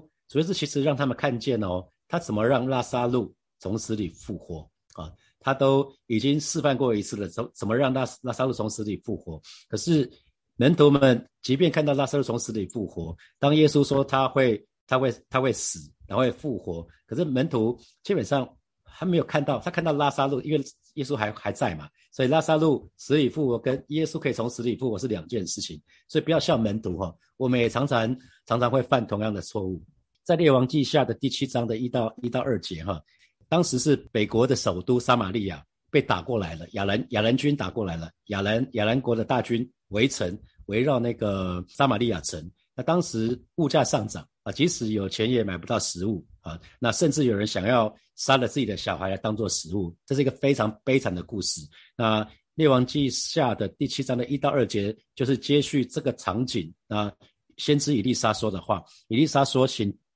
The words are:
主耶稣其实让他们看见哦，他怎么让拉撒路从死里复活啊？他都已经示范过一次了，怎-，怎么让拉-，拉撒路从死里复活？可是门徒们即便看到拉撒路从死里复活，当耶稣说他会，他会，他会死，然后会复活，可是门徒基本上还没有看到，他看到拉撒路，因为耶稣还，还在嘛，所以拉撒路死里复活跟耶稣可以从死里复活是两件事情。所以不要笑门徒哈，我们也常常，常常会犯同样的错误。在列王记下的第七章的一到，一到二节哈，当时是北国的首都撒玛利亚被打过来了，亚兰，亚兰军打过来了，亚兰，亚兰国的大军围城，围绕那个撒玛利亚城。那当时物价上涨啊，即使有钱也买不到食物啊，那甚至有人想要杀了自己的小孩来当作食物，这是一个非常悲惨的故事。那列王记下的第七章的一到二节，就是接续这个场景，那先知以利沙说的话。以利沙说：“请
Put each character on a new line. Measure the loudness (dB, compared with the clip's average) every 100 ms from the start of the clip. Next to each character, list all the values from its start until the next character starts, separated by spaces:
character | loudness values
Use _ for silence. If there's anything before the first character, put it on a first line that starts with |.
| -6 _ _
主 | -2
耶 | -2
稣 |
其 | -2 -4
实 | 0
让 | 0 2
他 | 0
们 | 0
看 | -2 -2
见 | -2 -2
哦， | 0 -4 -6 _ _
他 | -6
怎 | -2
么 | 0 2
让 | 2 2
拉 | -2
撒 | -2 -2 0
路 | 0 -2 _ _ _
从 | -6 -6
死 | -4 -6
里 | -6
复 | -8 -12 -12
活 | -10 -14 -14 _ _
啊？ | -16 -16 -16 _ _
他 | -4
都 | 2 4 4 0 -6 -4
已 | 0
经 | 2 0
示 | -2 -2
范 | 0 2
过 | 2 0
一 |
次 | -2 -6
了， | -8
怎-， | -8 -10
怎 | -6 -2
么 | 2
让 | 2
拉-， | 0 -4 -6
拉 | -8
撒 | -2 -2
路 |
从 | -2 -4
死 | -6
里 | -6 -6
复 | -6 -10
活？ | -10 -16 -16 -20 -8
可 | -6
是 | 2 2 2 -6 _ _ _ 2
门 | 4
徒 | 8 6
们 | 8 6 4 0 _
即 | -2 2
便 | 2
看 | 2 2
到 |
拉 | 0 0
撒 | -2
路 |
从 | -2 -4
死 | -4
里 | -6 -6
复 | -6 -8
活， | -8 -10 -10 -18 -2
当 | 2
耶 | 6 6
稣 | 6
说 | 4 2
他 | 2 2 2
会， | 4 2 2 _ _ -2
他 | 0
会， | 0 -2 _
他 | 0
会 | 0
死， | 0 -4 -8 -12 _ -6
然 | 0
后 |
会 | 0
复 | 0 -6 -6
活， | -6 -10 -10 _ -8
可 |
是 | -4 -2
门 | 0 0
徒 | 0 0 -2 _ _
基 | -4
本 | -2
上 | 0 -2 -2 _ _ _
还 | _ -6 0
没 | 0
有 |
看 | 2 0
到， | 0 -2
他 | -2
看 | -2
到 | 0
拉 | 2 0
撒 | 2 0
路， | -2
因 | 0 -2
为 | -2 -12 _ -8
耶 |
稣 | -4 -2
还， | -2
还 | -4 -6
在 | -2 -2 -4
嘛， | -10 _ _
所 | -2
以 | 2
拉 | 2
撒 | 4 2
路 | 4 2 -2 -12
死 | 0 2
里 | 2
复 | 0 0
活 | 0
跟 | -2 -4 -4
耶 | -4 -2
稣 | -2
可 | -4
以 |
从 | -2 -4
死 | -4
里 | -4 -2
复 | -2
活 | -4
是 | -4
两 | -4 -4
件 | -6 -6
事 | -8
情。 | -10 -14 _ _ -4
所 | -2
以 |
不 | 2
要 | 0
笑 | 2 2
门 | 2 -2
徒 | -4 -4
哈， | -6 -8 _ -4
我 | 0
们 | 2
也 | 2
常 | 0 0
常， | 2 0 -2 -8 _ -4
常 | 0
常 | 2
会 | 2
犯 | 2 2 2
同 | -2
样 | -2
的 | -4
错 | -6 -6
误。 | -6 -8 -12 _ _ _
在 | 0 4
列 | 6
王 | 6 4
记 | 0
下 | 2 2
的 | 2 0
第 | -2
七 | -2 -2
章 | -2 -2
的 | -2
一 | -2
到， | -2 -2 -4
一 | -4
到 | -2
二 | -2 -2
节 | -4 -8
哈， | -6 -6 -8 _ _ _ -2
当 | 0
时 | 2 0
是 | 2 2 2
北 | -2 2
国 | 2 4
的 | 2
首 | 0 -2
都 | 0 0
撒 | 4 2
玛 | 2
利 | -2 -4
亚 | -8 -14 _ _
被 | 0
打 | 2 0
过 | -2 -2
来 | -4
了， | -8 -10
亚 | -4 -2
兰， | -2 -2
亚 | 0
兰 | 2 2
军 | 2 0
打 | -2
过 | -4
来 | -4 -6
了， | -10 -14 -8
亚 | -4
兰， | 0 0 -2
亚 | 0 2
兰 | 2
国 | 2 0
的 | 0
大 | 0
军 | 0 -2 -4 _ -6
围 | 0 2
城， | 2 -6 -6 -14 _ -4
围 | 0
绕 | 2 2
那 | 0
个 | -2 -2 -2 -2 -6 -6
撒 | 0 2
玛 | 2
利 | 0
亚 | -2
城。 | -6 -10 -12 -18 _ -8
那 |
当 | -2 0
时 | 0 -2 -4 -4 _ -2
物 | 0
价 | 2
上 | 2 0 -2
涨 | -8 -14 _
啊， | -8
即 | 0 0
使 | 0 -2
有 | -2 -2
钱 | -2 0
也 | 2
买 | 0 -4
不 | -2
到 | -2
食 | -2 -4 -4
物 | -4 -8 -18
啊， | -14 -14 -16 -4
那 | -2
甚 | 2 0
至 | 2 0
有 | 0
人 | -2
想 | -2 2
要 | 2 2 -4 _ -6
杀 | 2 2
了 | 2
自 | -2
己 | -2
的 | -4
小 | -4 -4
孩 | -4
来 | -4
当 | -2 -2
作 | -2
食 | -4 -4 -6
物， | -6 -8 -4
这 | 0
是 |
一 |
个 | 0
非 | 2 2
常 | 2 0 -2
悲 | 2 2
惨 | 2
的 | -4
故 | -6 -6
事。 | -4 -6 -10 -20 -14 -2
那 | 0 2 -2 -10 _ 2
列 | 4
王 | 6 4
记 | 0 -2
下 | -2 -4 0 0
的 | 0 -4
第 | -4 -6
七 | -4
章 | -4 -2
的 | -2
一 | -2
到 | 0
二 | 0 0
节， | 0 -4 -6 _ -4
就 | 0
是 | 0
接 | 2 2
续 | 2 0 -2
这 | -4
个 | -4 -4
场 | -4 -2 -2
景， | -4 -6 -10 -8
那 | -4 -4 -8 _ _ _ -6
先 | 2 2
知 | 2 0
以 |
利 | 0
沙 | 2 0
说 | 0 -2
的 | -4
话。 | -2 -4 -4 -18 -2
以 | 2
利 | 2
沙 | 4 2
说 | 4 2
：“请 | 0 -4 -4 _